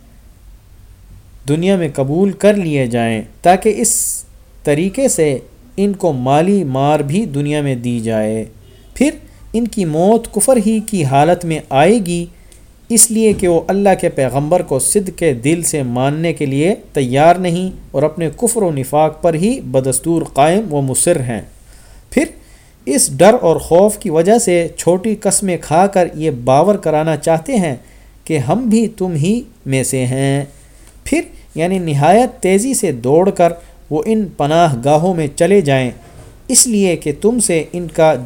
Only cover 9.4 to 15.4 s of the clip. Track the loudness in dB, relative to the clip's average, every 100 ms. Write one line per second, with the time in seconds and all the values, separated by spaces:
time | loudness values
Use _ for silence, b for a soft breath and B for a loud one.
9.4 | -8 -6 -4 -4 -2 2 4 2 0 -2
10.4 | 0 2 2 -2 -2 -4 0 2 2 0
11.4 | -2 -6 -2 2 4 2 -2 -6 -8 b
12.4 | b b b _ -4 0 0 2 2 2
13.4 | 2 2 0 0 2 2 0 -2 -2 -2
14.4 | 0 0 0 -4 0 -2 -4 -2 -2 0